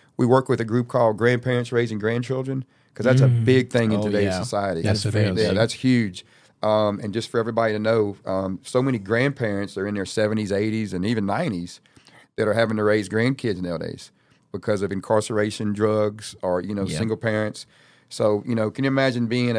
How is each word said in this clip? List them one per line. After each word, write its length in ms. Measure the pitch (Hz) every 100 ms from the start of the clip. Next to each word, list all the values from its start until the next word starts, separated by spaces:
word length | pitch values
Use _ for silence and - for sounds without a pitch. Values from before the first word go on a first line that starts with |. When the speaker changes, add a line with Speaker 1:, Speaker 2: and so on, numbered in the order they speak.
| _ -
Speaker 1:
We 120 | 123
work 200 | 131 131
with 140 | 117
a 40 | 113
group 240 | 120 120
called 280 | 127 117 104
Grandparents 540 | 120 123 127 123 120
Raising 260 | 120 120 107
Grandchildren, 680 | 107 117 123 131 131 135 - _ _
'cause 100 | -
that's 180 | 113 131
a 60 | 135
Speaker 2:
Mm. 180 | 117 113
Speaker 1:
big 260 | 131 127
thing 220 | 123 113
in 60 | 104
Speaker 2:
Oh, 40 |
Speaker 1:
today's 220 | 107 104 101
Speaker 2:
yeah. 140 | 92
Speaker 1:
society. 380 | 92 101 98 82
Speaker 3:
Yes, 200 | 101 101
Speaker 2:
That's 40 | -
Speaker 3:
it 40 | 104
Speaker 2:
very 60 | 107
Speaker 3:
is. 80 | 90
Speaker 1:
Yeah, 60 | 87
Speaker 2:
big. 100 | 95
Speaker 1:
that's 160 | 113
huge. 500 | - 131 123 107 92 - _ _ _
Um, 380 | 107 107 104 101
and 100 | 107 104
just 160 | 110
for 80 | 120
everybody 340 | 113 113 113
to 60 | 107
know, 360 | 110 113 104 98
um, 360 | - 95 95 92
so 220 | - 127
many 160 | 135 120
grandparents 760 | 98 113 139 127 113 101 101 -
are 120 | 101
in 80 | 104
their 100 | 92
seventies, 460 | - 107 110 104
eighties, 420 | 98 107 110 107
and 100 | 92
even 220 | 98 117 101
nineties 560 | 107 170 90 87 - _ _ _ - _ -
that 120 | 107
are 60 |
having 240 | 104 110 107
to 60 |
raise 260 | 104 107 95
grandkids 500 | 110 120 135 120 87
nowadays 520 | 90 82 80 80 - _ _ _ _
because 320 | 98 - 104
of 80 | 98
incarceration, 840 | 98 - 110 107 107 107 - 104
drugs, 640 | 101 110 107 107 107 - -
or, 180 | 92 90
you 140 | 92 104
know, 80 | 92
Speaker 2:
Yeah. 100 | 78
Speaker 1:
single 180 | 113 110
parents. 480 | 113 107 107 - - _ _ _ -
So, 360 | - 110 104 -
you 80 |
know, 160 | 113 107
can 140 | 104
you 60 | 135
imagine 360 | 135 135 123 117
being 240 | 123
an 80 | 123